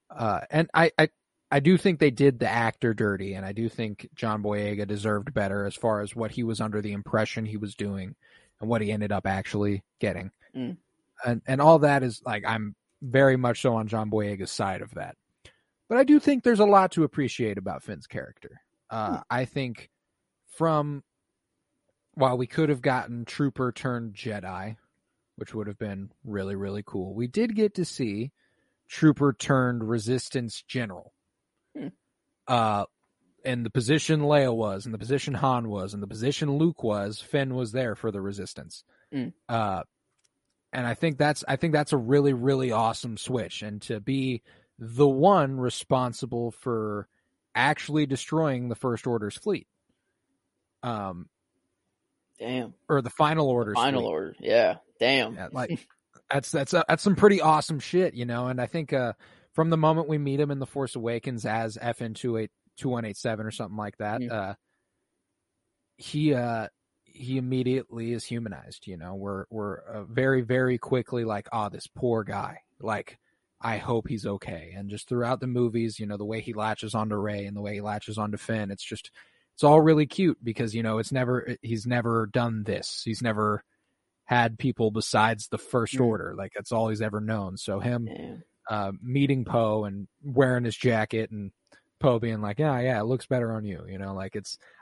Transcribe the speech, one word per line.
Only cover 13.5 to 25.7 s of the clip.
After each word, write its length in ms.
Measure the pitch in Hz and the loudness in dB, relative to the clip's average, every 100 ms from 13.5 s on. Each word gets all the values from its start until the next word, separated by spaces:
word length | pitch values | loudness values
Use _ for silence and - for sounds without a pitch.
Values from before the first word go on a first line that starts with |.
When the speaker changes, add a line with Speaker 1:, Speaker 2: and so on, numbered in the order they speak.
| 117 | 2
Speaker 1:
so 120 | 131 113 | 0 0
on 120 | 107 | 0
John 240 | 110 107 | -2 0
Boyega's 400 | 110 104 98 92 | 0 -2 -4 -6
side 320 | - 98 92 | -4 -4 -4
of 100 | 104 | -8
that. 220 | - - - _ _ - _ _ _ _ | -10 -12 -14 _ _ -20 _ _ _ _
But 120 | 240 | 4
I 40 | |
do 160 | 269 294 | 8 8
think 240 | - 269 | 8 4
there's 160 | 240 220 | 4 6
a 60 | 208 | 8
lot 280 | 202 190 | 8 8
to 100 | - | 4
appreciate 560 | 151 - 131 - 113 101 | 2 2 -2 0 -2 -2
about 240 | 95 71 | -6 -8
Finn's 240 | - 90 - | -10 -12 -10
character. 520 | - 65 - - - _ _ _ | -12 -12 -16 -20 -20 _ _ _
Uh, 280 | 120 107 87 | -6 -4 -4
Speaker 2:
Hmm. 40 | - | -4
Speaker 1:
I 160 | 120 127 | -4 -2
think 460 | 143 131 113 - _ _ _ _ _ _ - | -4 -6 -8 -16 _ _ _ _ _ _ -2
from, 460 | 165 151 147 143 - _ _ _ _ _ _ _ _ _ _ - | 0 2 0 -6 -12 _ _ _ _ _ _ _ _ _ _ 2
while 220 | 131 123 | 2 2
we 100 | 127 | -2
could 220 | - 156 | 2 2
have 120 | 135 | 2
gotten 420 | 131 127 113 120 | 2 0 -2 -8
Trooper 480 | 117 - 143 - 127 | -8 -2 0 0 -2
turned 440 | - 131 120 117 98 | -2 -4 -4 -6 -8
Jedi, 600 | 113 104 92 92 98 110 _ _ _ _ _ - | -8 -6 -8 -8 -8 -12 _ _ _ _ _ -14
which 180 | 107 | -10
would 140 | 110 | -8
have 100 | 104 | -8